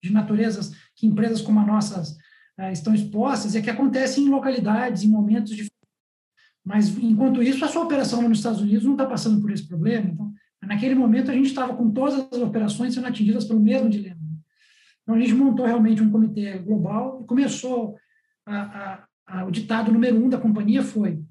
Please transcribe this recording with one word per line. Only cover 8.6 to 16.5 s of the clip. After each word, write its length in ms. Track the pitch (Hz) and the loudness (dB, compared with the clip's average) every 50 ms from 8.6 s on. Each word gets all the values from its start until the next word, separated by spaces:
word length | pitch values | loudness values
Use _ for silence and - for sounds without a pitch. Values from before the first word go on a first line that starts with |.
Unidos 240 | 208 202 214 - - | 0 2 2 2 2
não 120 | 269 277 | 2 0
tá 100 | - 269 | 0 0
passando 340 | 262 240 - - 226 214 - | -2 -2 -4 0 2 2 2
por 100 | - - | 2 0
esse 160 | - - - | -4 -6 -8
problema. 440 | - 175 160 175 220 240 226 196 175 | -8 -4 -2 0 0 0 0 -2 -2
Então, 220 | 165 156 208 208 - - _ _ _ _ | -4 -6 -8 -10 -12 -14 _ _ _ _
naquele 320 | - 190 208 208 254 269 262 | -10 -6 -4 -2 0 0 2
momento, 360 | 254 254 226 220 262 - 262 | 2 4 4 4 2 2 0
a 40 | 262 | 2
gente 180 | 254 277 269 | 2 0 0
tava 240 | - 269 254 247 240 | 0 -2 -4 -4 -2
com 140 | - 240 214 | 0 0 0
todas 360 | 208 254 269 285 269 269 262 - | 0 0 0 0 0 -2 -4 -4
as 80 | 247 240 | -4 -4
operações 540 | 240 214 - 226 214 208 - - 247 254 - | -4 -2 -2 -2 -2 -2 -2 -2 -4 -4 -2
sendo 120 | 254 247 | -4 -4
atingidas 380 | 247 - - 214 208 - - - | -6 -2 0 2 2 2 0 0
pelo 160 | - 226 220 | 0 2 4
mesmo 280 | 208 226 262 269 - 226 | 4 4 4 2 2 2
dilema. 320 | 208 208 196 180 175 165 156 156 160 156 - _ _ _ _ _ _ _ _ _ _ _ | 0 -2 -4 -8 -12 -12 -12 -12 -12 -12 -14 _ _ _ _ _ _ _ _ _ _ _
Então, 120 | _ - 226 | _ 0 0
a 60 | 226 | 2
gente 140 | 247 226 214 | 2 2 4
montou 320 | 254 277 269 220 - 247 | 4 4 2 2 2 0
realmente 360 | 226 233 240 214 220 220 208 | 0 2 2 4 4 4 4
um 80 | 220 214 | 4 4
comitê 480 | 208 226 220 214 - 208 202 202 | 4 4 2 2 2 -4 -6 -6